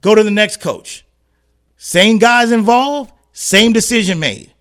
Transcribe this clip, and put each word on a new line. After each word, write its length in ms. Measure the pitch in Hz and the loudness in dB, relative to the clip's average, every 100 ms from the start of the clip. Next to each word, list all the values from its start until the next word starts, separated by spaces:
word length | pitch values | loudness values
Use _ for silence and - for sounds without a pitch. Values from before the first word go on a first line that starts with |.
Go 140 | 190 214 | 4 2
to 80 | |
the 80 | 214 | 2
next 300 | 202 208 - | 0 -2 -4
coach. 440 | 160 98 - - _ _ _ _ _ _ _ _ | -8 -8 -12 -20 _ _ _ _ _ _ _ _
Same 400 | - 170 202 220 | -4 0 2 2
guys 340 | 226 240 233 | 2 2 2
involved, 600 | 233 214 240 269 294 262 _ _ | 0 2 0 0 -4 -10 _ _
same 400 | - - 190 226 | -14 -2 2 2
decision 460 | 226 - 233 190 175 | 2 0 -2 -2 -4
made. 340 | 151 95 - _ | -6 -8 -16 _